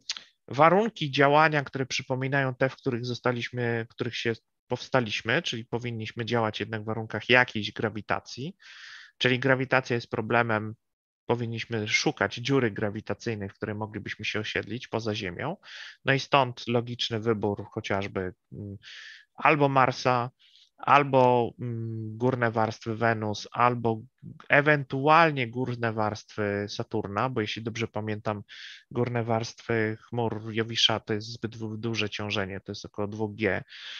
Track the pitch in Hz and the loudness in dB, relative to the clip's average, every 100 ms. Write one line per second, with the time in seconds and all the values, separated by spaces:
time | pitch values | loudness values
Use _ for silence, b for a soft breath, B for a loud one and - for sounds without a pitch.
0 | - B B B - 123 165 185 226 - | -10 B B B -4 6 6 6 2 -2
1 | 151 135 143 147 156 151 131 131 131 - | -2 4 6 8 6 2 -2 -4 -4 -4
2 | 139 127 131 139 131 127 135 - 139 120 | -4 -2 0 0 0 0 -2 -2 -4 -2
3 | 123 117 123 120 113 123 120 117 113 - | -4 -2 -2 -2 -4 -4 -2 -2 -4 -6
4 | 120 - 117 113 _ _ - - - 131 | -6 -4 -4 -4 _ _ -8 -8 0 0
5 | 110 - 113 139 - 117 113 117 120 113 | 2 -2 0 0 0 -6 -6 -6 -6 -6
6 | 110 - 110 117 110 - 107 110 107 113 | -8 -6 -2 2 2 -2 -6 -6 -6 -6
7 | 110 107 - 123 123 113 104 - 113 104 | -6 -4 4 4 4 0 -6 -2 -4 -2
8 | - 98 - - 151 - B B B B | -4 -4 -6 -12 -12 -14 B B B B
9 | B B 123 127 135 131 131 131 - 120 | B B 2 4 4 2 4 2 2 -2
10 | - 120 110 117 117 107 110 110 _ _ | -2 -4 2 2 2 0 -2 -10 _ _
11 | _ _ - 120 117 113 - 117 107 - | _ _ -2 -2 -2 -6 -4 -4 0 0
12 | 160 - 101 - 120 139 120 98 104 104 | 0 0 0 -2 0 2 2 0 -4 -4
13 | - 101 123 104 98 - 107 104 107 107 | -6 -6 -4 -6 -6 -8 -6 -6 -6 -8
14 | - - 110 113 107 - 104 120 - 117 | -10 -8 -6 -4 -4 -4 -4 -8 -6 -4
15 | 110 104 95 87 127 196 B B B B | -2 -4 -4 -6 -6 -8 B B B B
16 | 139 135 - 143 123 120 - 120 117 120 | 0 0 4 4 4 0 -2 -2 -2 -4
17 | - 113 113 107 104 101 98 113 - 98 | -4 -2 0 0 0 -2 -6 -8 -2 -2
18 | 101 101 92 - _ - 104 98 B B | -2 -4 -4 -6 _ -12 -12 -12 B B
19 | B B B - 143 156 139 135 127 - | B B B 0 2 4 4 4 4 2
20 | 131 123 123 - b b b _ - 139 | 2 2 0 -8 b b b _ 6 6
21 | 143 131 123 123 113 - 123 117 113 113 | 8 6 6 6 2 -2 -6 -4 -4 -6
22 | 110 110 127 123 117 113 110 - 117 110 | -8 -2 0 2 2 2 0 0 -6 0
23 | 117 110 107 101 - 123 123 120 117 110 | 0 2 -2 -6 -6 2 2 2 0 -2
24 | 123 _ 110 - - 139 143 147 135 135 | -6 _ -20 -16 2 4 6 2 0 0
25 | 143 160 165 139 117 120 123 120 117 110 | 6 6 6 4 -4 -4 -4 -2 -2 0
26 | 107 107 - - 104 101 104 - - 110 | 0 -2 -8 -4 -2 -2 -4 -6 -4 -4
27 | 98 101 127 120 104 - 113 117 113 107 | -4 -2 -2 -2 -4 -4 -6 -4 -6 -4
28 | 107 107 110 104 - B B B B 120 | -6 -4 -4 -6 -8 B B B B -4
29 | 120 120 113 113 113 - - 113 110 110 | -2 0 0 0 -2 -8 -2 0 0 -4
30 | - 120 113 107 113 107 113 113 - 110 | -8 -4 -2 -4 -6 -4 -4 2 2 2
31 | - 107 110 117 107 113 110 110 113 110 | -2 -4 -6 -8 -8 -8 -10 -6 -4 -2
32 | 107 - 104 104 95 98 - 101 - - | -4 -4 -4 -4 -4 -6 -10 -12 -10 -6
33 | 101 107 110 104 104 95 - B B B | -6 -4 -6 0 0 0 -4 B B B